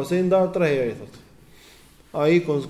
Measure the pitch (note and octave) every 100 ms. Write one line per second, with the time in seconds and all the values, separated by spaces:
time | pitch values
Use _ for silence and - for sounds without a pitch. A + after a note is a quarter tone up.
0 | C#3 F3 F#3 F#3+ F3+ F#3 E3 C#3 A#2+ G#2+
1 | G#2 - - - - - - - - _
2 | _ D#3+ D3 E3+ E3 D3 C3+